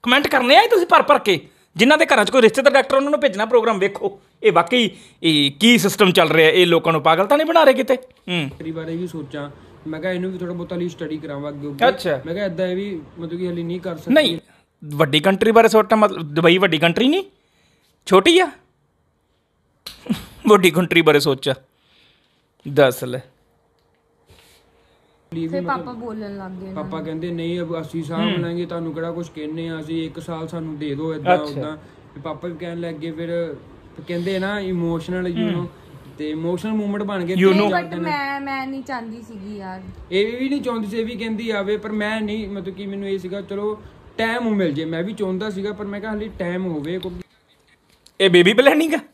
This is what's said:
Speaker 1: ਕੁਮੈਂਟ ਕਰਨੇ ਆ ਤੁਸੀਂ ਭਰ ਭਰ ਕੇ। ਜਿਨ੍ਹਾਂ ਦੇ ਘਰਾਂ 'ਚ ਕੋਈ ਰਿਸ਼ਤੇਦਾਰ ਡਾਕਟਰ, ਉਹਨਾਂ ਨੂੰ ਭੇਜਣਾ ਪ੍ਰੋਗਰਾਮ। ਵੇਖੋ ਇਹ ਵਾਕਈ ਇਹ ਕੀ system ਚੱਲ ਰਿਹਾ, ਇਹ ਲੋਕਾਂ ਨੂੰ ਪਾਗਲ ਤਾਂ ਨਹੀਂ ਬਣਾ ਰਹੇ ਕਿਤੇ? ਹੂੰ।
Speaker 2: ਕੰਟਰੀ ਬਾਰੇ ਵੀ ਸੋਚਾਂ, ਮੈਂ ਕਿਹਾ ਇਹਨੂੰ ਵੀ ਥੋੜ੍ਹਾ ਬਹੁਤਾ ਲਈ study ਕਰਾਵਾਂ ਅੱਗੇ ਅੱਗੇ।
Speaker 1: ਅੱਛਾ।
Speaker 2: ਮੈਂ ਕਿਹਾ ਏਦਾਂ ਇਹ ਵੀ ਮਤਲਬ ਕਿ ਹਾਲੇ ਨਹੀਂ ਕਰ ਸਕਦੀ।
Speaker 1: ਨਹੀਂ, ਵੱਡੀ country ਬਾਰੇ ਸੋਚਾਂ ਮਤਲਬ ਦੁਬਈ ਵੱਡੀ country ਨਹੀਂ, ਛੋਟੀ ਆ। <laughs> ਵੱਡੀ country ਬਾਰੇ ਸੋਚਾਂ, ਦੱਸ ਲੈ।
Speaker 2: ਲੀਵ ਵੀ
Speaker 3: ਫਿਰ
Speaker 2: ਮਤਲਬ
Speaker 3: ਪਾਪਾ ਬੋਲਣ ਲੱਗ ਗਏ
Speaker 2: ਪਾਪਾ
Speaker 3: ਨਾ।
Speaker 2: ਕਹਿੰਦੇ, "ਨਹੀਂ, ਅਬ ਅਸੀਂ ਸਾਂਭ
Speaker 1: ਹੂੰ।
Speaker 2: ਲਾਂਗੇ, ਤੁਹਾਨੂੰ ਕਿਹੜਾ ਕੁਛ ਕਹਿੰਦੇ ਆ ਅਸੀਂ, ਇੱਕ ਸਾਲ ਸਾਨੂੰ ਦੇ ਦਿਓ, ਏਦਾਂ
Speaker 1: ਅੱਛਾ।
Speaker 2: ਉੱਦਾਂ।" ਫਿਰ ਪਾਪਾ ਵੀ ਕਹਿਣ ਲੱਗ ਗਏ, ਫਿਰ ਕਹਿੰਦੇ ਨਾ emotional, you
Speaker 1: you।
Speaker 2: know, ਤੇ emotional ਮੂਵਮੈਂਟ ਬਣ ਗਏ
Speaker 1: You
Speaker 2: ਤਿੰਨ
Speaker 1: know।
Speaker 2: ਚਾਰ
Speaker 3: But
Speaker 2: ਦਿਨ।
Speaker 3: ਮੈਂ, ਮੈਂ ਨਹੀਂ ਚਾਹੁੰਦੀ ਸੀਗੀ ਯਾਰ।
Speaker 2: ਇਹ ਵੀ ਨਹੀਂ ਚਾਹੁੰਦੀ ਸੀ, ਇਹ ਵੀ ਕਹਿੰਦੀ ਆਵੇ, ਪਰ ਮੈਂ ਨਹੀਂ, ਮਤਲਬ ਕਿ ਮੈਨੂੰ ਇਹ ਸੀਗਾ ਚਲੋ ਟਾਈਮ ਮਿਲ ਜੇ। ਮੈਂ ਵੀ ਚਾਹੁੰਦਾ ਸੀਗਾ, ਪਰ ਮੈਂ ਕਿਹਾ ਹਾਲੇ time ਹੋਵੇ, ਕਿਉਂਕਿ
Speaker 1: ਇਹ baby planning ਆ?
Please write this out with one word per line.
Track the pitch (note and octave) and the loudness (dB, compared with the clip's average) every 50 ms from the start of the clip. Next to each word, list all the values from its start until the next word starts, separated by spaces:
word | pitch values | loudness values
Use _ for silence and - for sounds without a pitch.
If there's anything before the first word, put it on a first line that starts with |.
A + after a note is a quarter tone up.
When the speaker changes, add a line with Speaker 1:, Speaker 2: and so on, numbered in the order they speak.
| - | 0
Speaker 1:
ਕੁਮੈਂਟ | A#3 B3 C#4 D4+ | 2 2 2 2
ਕਰਨੇ | E4+ - C4 B3 A#3+ C#4+ | 2 0 0 4 6 6
ਆ | F4 A4+ A4+ | 6 6 6
ਤੁਸੀਂ | A#4+ G4 F4 | 4 2 4
ਭਰ | - F#4 D#4+ | 4 4 4
ਭਰ | - - - - | 6 4 2 2
ਕੇ। | - - F#3 D3+ - - _ _ _ _ _ | 4 0 0 0 -2 -10 _ _ _ _ _
ਜਿਨ੍ਹਾਂ | E3 G#3+ C4 D4+ | 4 6 6 6
ਦੇ | D4+ E4 | 4 4
ਘਰਾਂ | - C#4 A#3 G#3 | 4 4 4 4
'ਚ | - | 4
ਕੋਈ | G#3+ C4+ | 4 6
ਰਿਸ਼ਤੇਦਾਰ | A3+ G#3+ - C#4 B3+ C#4 B3+ | 6 6 6 6 4 6 6
ਡਾਕਟਰ, | C#4 C4 C4+ C4 | 6 4 4 2
ਉਹਨਾਂ | C4+ C#4 C#4+ | 0 2 2
ਨੂੰ | D4+ C#4 | 0 2
ਭੇਜਣਾ | D4 C4+ F#3 G3 G#3+ | 0 0 0 0 -4
ਪ੍ਰੋਗਰਾਮ। | A3+ B3 A#3+ A3 A3+ A3 G3 | 2 2 2 2 2 0 0
ਵੇਖੋ | F#3 G3 G3 - - G3 - - _ _ _ _ - | 0 -2 -2 -4 -6 -6 -8 -8 _ _ _ _ 2
ਇਹ | A3 | 4
ਵਾਕਈ | F3+ E3+ E3+ - B3 B3 A#3 G3 - - - - _ _ - | 4 4 2 4 2 2 2 0 -2 -8 -20 -20 _ _ 0
ਇਹ | E3 D#3+ D3 C#3+ C#3 | 2 2 4 2 0
ਕੀ | C#3+ - - A#3 A#3+ | 0 4 4 6 6
system | A3 D#3+ G3 - - G#3 F#3 | 6 4 0 2 4 4 4
ਚੱਲ | F3 G3 E3+ D#3 | 6 4 4 4
ਰਿਹਾ, | D3+ D#3+ D#3+ D#3+ | 6 6 6 6
ਇਹ | - F#3 F3+ | 6 6 6
ਲੋਕਾਂ | F3 E3+ E3 - E3 E3 | 6 4 2 4 2 0
ਨੂੰ | D#3 | 2
ਪਾਗਲ | C#3+ D#3+ E3 D#3+ - | 4 4 4 4 4
ਤਾਂ | G3+ C#4+ | 2 2
ਨਹੀਂ | D4 D#4 | 2 2
ਬਣਾ | D#4 E4 E4+ D#4+ | 4 4 6 8
ਰਹੇ | C#4+ C4 | 8 6
ਕਿਤੇ? | A3 C4 - C4 | 4 2 0 0
ਹੂੰ। | B3 - - _ _ _ - F3+ F3 D3 C3+ | -2 -2 -16 _ _ _ -6 -4 -4 -4 -6
Speaker 2:
ਕੰਟਰੀ | C#3+ - D#3 D#3+ | -8 -12 -12 -10
ਬਾਰੇ | D#3+ E3 D#3+ D#3+ E3 | -10 -10 -8 -8 -8
ਵੀ | E3+ F3+ | -8 -8
ਸੋਚਾਂ, | F3 E3 E3 C#3+ C#3 D3+ D3 C#3+ C#3+ C#3 - - - - - - | -8 -10 -12 -14 -10 -10 -10 -10 -12 -14 -20 -20 -20 -20 -16 -12
ਮੈਂ | D#3 D#3 D#3+ | -10 -10 -6
ਕਿਹਾ | D#3+ F#3 | -6 -4
ਇਹਨੂੰ | F#3 F3+ F3+ F#3+ | -4 -4 -4 -6
ਵੀ | F#3 | -6
ਥੋੜ੍ਹਾ | F3+ F3+ F3 F3+ | -8 -8 -8 -8
ਬਹੁਤਾ | F3 F3 E3 F3+ | -8 -8 -8 -6
ਲਈ | E3+ F3 F3+ | -6 -6 -6
study | E3 - E3 D3+ D#3 | -6 -8 -8 -8 -8
ਕਰਾਵਾਂ | D3+ D3+ D#3 C#3+ C#3 C#3+ D3 | -8 -8 -10 -10 -8 -8 -10
ਅੱਗੇ | C#3+ C#3+ C#3+ | -10 -10 -10
ਅੱਗੇ। | D3 C#3+ C#3 A3+ | -10 -4 2 2
Speaker 1:
ਅੱਛਾ। | B3+ - - - F3+ D3 C3 B2 | 2 2 0 -2 -4 -4 -4 -4
Speaker 2:
ਮੈਂ | D#3 E3+ | -6 -6
ਕਿਹਾ | G3+ G#3 | -4 -4
ਏਦਾਂ | F#3+ E3+ D#3+ F#3 | -6 -4 -4 -4
ਇਹ | F#3 F3+ | -4 -2
ਵੀ | F#3 G3+ G#3 F#3+ D#3+ D3 - - E3+ | -4 -6 -6 -8 -10 -12 -16 -16 -14
ਮਤਲਬ | E3 E3 E3+ F3 | -12 -10 -8 -6
ਕਿ | F#3 | -6
ਹਾਲੇ | F3+ F3 E3+ E3+ | -6 -6 -6 -6
ਨਹੀਂ | E3 F3 F#3 | -6 -8 -8
ਕਰ | F3 F#3 E3+ | -8 -10 -10
ਸਕਦੀ। | D#3+ - E3+ B3 | -10 -2 2 2
Speaker 1:
ਨਹੀਂ, | D#4 D4+ A3 E3 D#3+ _ _ _ _ _ _ _ _ - | 2 2 2 -2 -6 _ _ _ _ _ _ _ _ -14
ਵੱਡੀ | D3+ C#3+ C#3+ D#3+ C#3+ C#3 D#3 | -12 0 0 0 2 2 2
country | D3 F#3+ F#3+ F#3+ - A3+ | 4 4 2 4 2 6
ਬਾਰੇ | A3 A3+ A3+ | 8 8 6
ਸੋਚਾਂ | A3 G#3+ A3 G#3+ G#3+ A3+ | 8 6 4 4 4 4
ਮਤਲਬ | G#3+ G#3+ G#3 F#3+ - | 4 4 2 2 -4
ਦੁਬਈ | E3 D3 D3 E3 E3 E3 F3 | -10 -4 -2 4 6 6 6
ਵੱਡੀ | F#3 F#3+ F#3+ D#3+ | 6 4 2 2
country | D3+ D#3 E3+ E3+ F#3+ A#3 | 2 2 2 2 2 2
ਨਹੀਂ, | C4 D#4 F#4+ F#4 - _ _ _ _ _ _ _ _ _ _ _ _ _ _ _ | 2 2 2 -2 -6 _ _ _ _ _ _ _ _ _ _ _ _ _ _ _
ਛੋਟੀ | - F#3+ - F#3+ E4+ E4 F#4 | 4 4 6 6 6 6 6
ਆ। | F#4 D4+ - _ _ _ _ _ _ _ _ _ _ _ _ _ _ _ _ _ _ _ _ _ _ _ _ _ _ - - - - - | 4 2 -2 _ _ _ _ _ _ _ _ _ _ _ _ _ _ _ _ _ _ _ _ _ _ _ _ _ _ -20 -20 -20 -8 -6
<laughs> | G#3+ - - - - - - | -6 -6 -6 -16 -20 -6 4
ਵੱਡੀ | - G#3+ G3+ F3+ F3+ | 4 6 6 6 4
country | D3+ E3+ F3+ E3 - E3+ | 2 2 -2 2 2 4
ਬਾਰੇ | E3 D#3 D3+ D3 | 6 6 6 4
ਸੋਚਾਂ, | C3+ D#3 C3+ C3 - C#3 C3 - _ _ _ _ _ _ _ _ _ _ _ _ _ _ _ _ _ _ _ _ _ | 4 2 -2 -2 -2 -4 -4 -6 _ _ _ _ _ _ _ _ _ _ _ _ _ _ _ _ _ _ _ _ _
ਦੱਸ | C3+ C#3 C#3 C#3+ C3 B2+ - C#3+ | -4 2 4 4 4 2 -2 -8
ਲੈ। | B2 B2 C3 - _ _ _ _ _ _ _ _ _ _ _ _ _ _ _ _ _ _ _ _ _ _ _ _ _ _ _ _ _ _ _ _ _ _ _ _ _ _ _ _ _ E3 | -8 -8 -10 -10 _ _ _ _ _ _ _ _ _ _ _ _ _ _ _ _ _ _ _ _ _ _ _ _ _ _ _ _ _ _ _ _ _ _ _ _ _ _ _ _ _ -10
Speaker 2:
ਲੀਵ | E3 E3 | -8 -8
ਵੀ | |
Speaker 3:
ਫਿਰ | E3 E3 - | -6 -6 -6
Speaker 2:
ਮਤਲਬ | - - C#4 | -4 -4 -4
Speaker 3:
ਪਾਪਾ | B3+ C4 B3 | -6 -6 -10
ਬੋਲਣ | B3 A3+ A#3 A#3 G#3+ A3 G#3+ G3+ G3+ | -12 -12 -12 -12 -10 -10 -10 -12 -12
ਲੱਗ | G3 F#3+ F#3 | -12 -14 -14
ਗਏ | F#3 F3+ F#3+ F#3+ F#3+ | -14 -14 -14 -12 -10
Speaker 2:
ਪਾਪਾ | D#3 D3 C#3 D#3+ | -10 -8 -8 -8
Speaker 3:
ਨਾ। | D#3+ D3+ | -8 -8
Speaker 2:
ਕਹਿੰਦੇ, | D#3 D#3+ D#3+ E3 F3 | -8 -8 -8 -8 -8
"ਨਹੀਂ, | E3+ E3 E3 E3+ F3 F3 | -8 -6 -6 -6 -6 -6
ਅਬ | E3+ D#3+ E3 E3 | -6 -6 -6 -8
ਅਸੀਂ | D#3+ D#3 - E3 D#3+ | -8 -8 -8 -10 -8
ਸਾਂਭ | C#3+ E3+ E3 | -6 -6 -4
Speaker 1:
ਹੂੰ। | G#3+ - F3+ E3 | -2 -2 -2 -4
Speaker 2:
ਲਾਂਗੇ, | - E3+ E3+ F3 F3 | -4 -4 -6 -6 -6
ਤੁਹਾਨੂੰ | E3 F3 E3+ E3 E3 D3 | -6 -8 -8 -8 -8 -8
ਕਿਹੜਾ | E3 E3 E3+ | -8 -8 -8
ਕੁਛ | E3 E3+ E3+ E3 - | -8 -8 -10 -12 -12
ਕਹਿੰਦੇ | D#3 D3+ D3+ D#3 E3 E3 E3 | -12 -10 -10 -8 -8 -8 -8
ਆ | E3 D#3+ | -10 -10
ਅਸੀਂ, | D3+ D3+ E3 E3 D#3+ | -10 -8 -6 -6 -6
ਇੱਕ | D#3 D3 E3+ | -8 -10 -14
ਸਾਲ | D3+ - E3+ D#3+ D#3+ | -12 -10 -10 -10 -10
ਸਾਨੂੰ | D#3+ F3 E3+ D#3+ D#3+ D#3 | -10 -10 -10 -8 -10 -10
ਦੇ | C#3+ D3+ D3 C#3 | -8 -8 -8 -6
ਦਿਓ, | C#3 D#3 D#3+ D#3+ | -6 -6 -6 -6
ਏਦਾਂ | D3+ C#3+ F3+ F3+ | -4 0 2 2
Speaker 1:
ਅੱਛਾ। | D#3 D3+ | 2 0
Speaker 2:
ਉੱਦਾਂ।" | D3 C#3+ C#3 C3 D3+ D#3 | -6 -8 -8 -8 -8 -10
ਫਿਰ | D#3 - - - - - - - D3 | -12 -16 -20 -20 -20 -20 -20 -20 -14
ਪਾਪਾ | C#3 E3 D3+ D3+ - | -12 -10 -10 -10 -10
ਵੀ | F3 E3+ | -12 -12
ਕਹਿਣ | D3+ F3 F3 E3+ E3+ | -10 -10 -10 -8 -8
ਲੱਗ | E3+ E3+ D#3+ | -8 -8 -10
ਗਏ, | D3 D#3 E3+ | -8 -10 -10
ਫਿਰ | D#3+ D#3 E3+ E3 E3+ E3+ E3+ D#3+ C#3+ C3+ - - - - - - - - D3+ | -8 -8 -8 -6 -4 -4 -4 -6 -8 -14 -16 -20 -20 -20 -20 -20 -20 -20 -10
ਕਹਿੰਦੇ | - F3 F3 F3 F#3+ G3 F#3 | -8 -6 -6 -4 -4 -4 -4
ਨਾ | F#3+ G3 G#3 G#3 | -4 -4 -4 -6
emotional, | G3 F#3 F#3 F3 E3+ E3+ E3+ E3 E3 - F3+ F#3 F3+ | -4 -4 -4 -2 -2 -2 -4 -4 -4 -6 -6 -4 -4
you | F3+ F3 | -4 -2
Speaker 1:
you। | E3 E3 E3+ | -2 -2 -2
Speaker 2:
know, | F3 E3+ - E3+ - - - - - - - - - | -2 -4 -6 -8 -12 -18 -20 -20 -20 -20 -20 -20 -14
ਤੇ | - D3+ D3+ | -10 -8 -8
emotional | D#3 D#3+ D#3+ E3+ F3 F3 - A3 | -6 -6 -4 -4 -4 -4 -4 -4
ਮੂਵਮੈਂਟ | A3 G#3+ G#3 G3+ G3+ G3+ G#3 | -4 -2 -2 -4 -4 -4 -6
ਬਣ | G3+ G3+ F#3+ F3 | -6 -6 -6 -4
ਗਏ | E3+ F#3+ | -4 0
Speaker 1:
You | F#3 F#3 | 4 4
Speaker 2:
ਤਿੰਨ | F#3+ F#3 G3 | 4 6 4
Speaker 1:
know। | G#3 G#3 | 2 2
Speaker 2:
ਚਾਰ | F#3 F3 | 0 -2
Speaker 3:
But | E3+ E3 | -2 -4
Speaker 2:
ਦਿਨ। | E3+ F3 | -8 -6
Speaker 3:
ਮੈਂ, | E3+ - D4+ - C#4 C#4 C#4 C#4 | -4 -4 -4 -4 -4 -6 -6 -8
ਮੈਂ | C#4 C#4 C4+ C4+ C4+ | -8 -8 -8 -6 -8
ਨਹੀਂ | C4+ C4+ C4+ C4 | -8 -10 -10 -10
ਚਾਹੁੰਦੀ | - C4+ A#3+ A3+ A3+ A3 A#3 | -10 -10 -10 -10 -12 -14 -16
ਸੀਗੀ | A3 A3+ A3+ G3+ F#3+ G3+ G#3 | -16 -18 -18 -16 -14 -14 -14
ਯਾਰ। | G3+ F#3+ F#3 F#3 F#3+ F#3+ F#3 - - - - | -12 -12 -12 -14 -14 -16 -16 -18 -18 -14 -4
Speaker 2:
ਇਹ | F3 F#3+ G#3 A3+ A#3 B3 | -2 0 0 0 -2 -4
ਵੀ | C4 C4+ | -4 -4
ਨਹੀਂ | C#4 C#4+ | -2 -4
ਚਾਹੁੰਦੀ | G#3 B3 A#3 A3+ G#3+ | -4 -4 -4 -4 -6
ਸੀ, | G3+ G3+ | -6 -4
ਇਹ | A#3 A3+ | -6 -6
ਵੀ | A3 B3 | -6 -6
ਕਹਿੰਦੀ | F#3+ A3+ A3+ A3+ G#3 A#3 A3+ | -8 -6 -6 -6 -6 -4 -4
ਆਵੇ, | G#3+ G3+ G3 G3 G#3+ | -4 -4 -2 -2 -4
ਪਰ | G#3 G#3 G#3+ | -4 -4 -6
ਮੈਂ | G#3+ G#3+ G#3 G#3 A3 A3 | -6 -4 -4 -2 -4 -4
ਨਹੀਂ, | G#3+ G#3 G#3 A3+ G#3+ | -4 -4 -6 -6 -6
ਮਤਲਬ | F#3+ G3+ G3 F3 F#3+ F#3 | -8 -8 -10 -10 -10 -10
ਕਿ | F#3+ G3+ | -10 -10
ਮੈਨੂੰ | G3 G3 G3 G3 G3 | -10 -8 -8 -6 -6
ਇਹ | G3 G3 | -6 -6
ਸੀਗਾ | F3+ F#3 F#3 G3+ | -6 -8 -10 -10
ਚਲੋ | F#3+ G3 G3+ G3 G#3 G#3 G#3+ G#3+ - - - - - - - | -10 -8 -8 -6 -6 -6 -6 -8 -12 -20 -20 -20 -20 -18 -6
ਟਾਈਮ | - A3+ A3+ A3+ A#3+ A#3+ A3+ G#3+ | -4 -4 -2 -2 -2 -2 -2 0
ਮਿਲ | G3+ F#3+ E3 C#3+ | 0 0 0 0
ਜੇ। | C#3+ E3 | -2 -6
ਮੈਂ | D#3+ E3 D#3+ F3 | -6 -4 -4 -4
ਵੀ | G#3 G#3+ | -6 -6
ਚਾਹੁੰਦਾ | - G#3 F#3+ F#3 F#3 G#3 G#3+ | -6 -4 -4 -4 -4 -4 -6
ਸੀਗਾ, | G3 F#3+ G3 G#3 | -6 -6 -8 -8
ਪਰ | G#3 G#3 G#3+ | -8 -8 -10
ਮੈਂ | G3 G3+ G3+ | -10 -10 -10
ਕਿਹਾ | G3 A3 | -8 -8
ਹਾਲੇ | G#3+ G#3 G#3+ A3 - - | -8 -8 -8 -10 -8 -8
time | F#3 F3 F3 F#3 F#3+ | -6 -6 -4 -4 -4
ਹੋਵੇ, | F3+ E3 D3+ C#3+ D#3 F#3 F#3 | -4 -6 -6 -6 -6 -8 -8
ਕਿਉਂਕਿ | F#3 F#3+ F3 F3+ F3+ _ _ _ _ _ _ _ _ _ _ _ _ _ _ _ _ _ _ _ | -8 -10 -12 -12 -18 _ _ _ _ _ _ _ _ _ _ _ _ _ _ _ _ _ _ _
Speaker 1:
ਇਹ | F#3+ F#3+ | 2 6
baby | F3 F3+ F3 F#3+ G#3+ | 6 8 6 6 6
planning | G#3+ C4+ C#4 D#4+ D4+ E4 D#4+ D4+ | 6 6 6 6 4 2 0 -2
ਆ? | D4 - - | -4 -4 -10